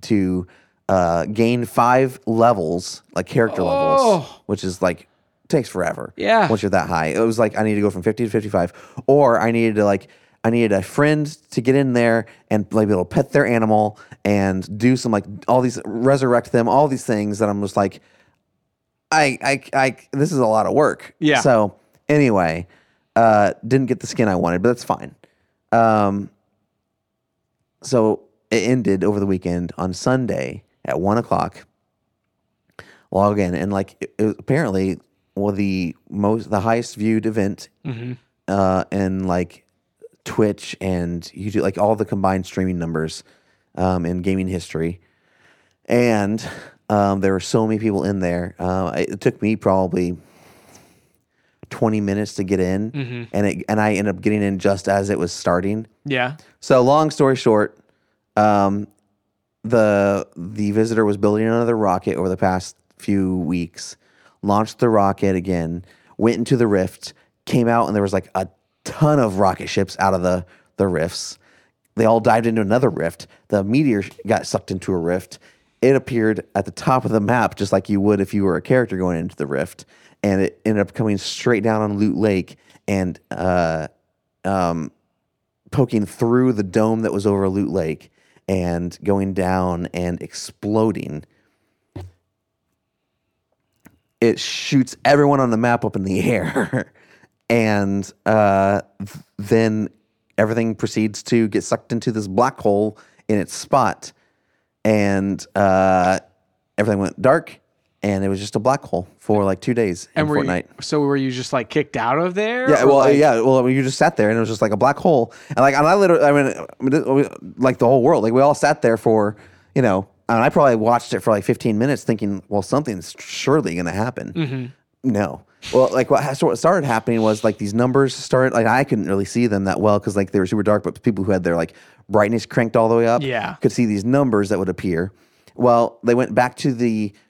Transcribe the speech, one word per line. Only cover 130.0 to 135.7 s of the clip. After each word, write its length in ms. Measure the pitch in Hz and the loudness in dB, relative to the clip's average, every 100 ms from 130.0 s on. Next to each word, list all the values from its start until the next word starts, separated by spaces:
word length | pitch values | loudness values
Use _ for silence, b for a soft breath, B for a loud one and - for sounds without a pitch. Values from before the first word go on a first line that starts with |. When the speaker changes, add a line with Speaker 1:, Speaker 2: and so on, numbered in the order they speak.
| 104 101 | 0 -2
Speaker 1:
like, 140 | 95 | 0
they 60 | 101 | -2
were 80 | 92 | 0
super 160 | 107 | 0
dark, 220 | 101 104 | 0 0
but 180 | 87 - | -2 -4
people 220 | 120 95 | -4 -2
who 80 | 95 | -2
had 120 | 92 | -2
their, 120 | 87 85 | 0 -2
like, 160 | 82 b b b - | -4 b b b 0
brightness 340 | 104 104 113 | 2 2 0
cranked 320 | - - 113 120 | -2 -2 0 2
all 140 | 113 | 4
the 40 | 117 | 4
way 100 | 117 | 2
up 160 | 120 | 0
Speaker 2:
Yeah. 320 | 139 117 92 - | -2 -4 -6 -2
Speaker 1:
could 100 | 123 | -2
see 140 | - 113 | 0 0
these 180 | 101 | 0
numbers 460 | 113 139 135 104 98 | 0 0 2 0 0
that 80 | 98 | -2
would 100 | 92 | -2
appear. 440 | 90 92 80 95 b b b b | -4 -4 -2 -4 b b b b
Well, 440 | - 120 | 0 2